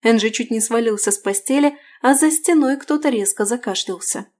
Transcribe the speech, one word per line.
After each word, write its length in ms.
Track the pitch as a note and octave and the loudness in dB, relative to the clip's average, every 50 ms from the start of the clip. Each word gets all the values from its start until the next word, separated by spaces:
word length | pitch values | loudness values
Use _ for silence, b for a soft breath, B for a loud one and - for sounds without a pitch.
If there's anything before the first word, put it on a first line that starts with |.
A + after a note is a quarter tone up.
| - | 4
Энджи 280 | A3+ A#3 A3+ G#3 A3+ | 4 2 4 2 0
чуть 200 | A3 - A#3+ - | -2 -4 -6 -4
не 100 | A#3 A3+ | -2 -4
свалился 520 | A3 - A#3 A3+ A#3 A3+ G#3+ G#3 - G#3 G3 | -2 0 0 0 0 0 0 0 0 -2 -2
с 60 | - | -2
постели, 600 | - G4 G4+ G4+ - - C4 C#4 C#4+ D4 C#4+ B B B B B B | -2 -4 -4 -4 -2 0 0 2 2 2 0 B B B B B B
а 120 | B3+ C#4 | 2 4
за 160 | C#4 D#4 D#4 | 4 4 2
стеной 460 | D#4 - - - E4+ D#4 C#4+ B3+ C#4 | 2 0 0 2 2 4 4 2 0
кто-то 320 | C#4 - - D4 D4+ D4+ D4 | -4 -2 -2 -4 0 0 0
резко 360 | B3+ A3 G3 G3+ - - G#3 | -2 0 -2 -2 -2 -2 -2
закашлялся. 840 | G3+ A#3 B3 - - F#3+ - - - F#3 F3+ - - - F#3 G3 _ _ _ | -2 -2 -4 -4 -6 -6 -6 -6 -6 -8 -8 -6 -8 -8 -8 -10 _ _ _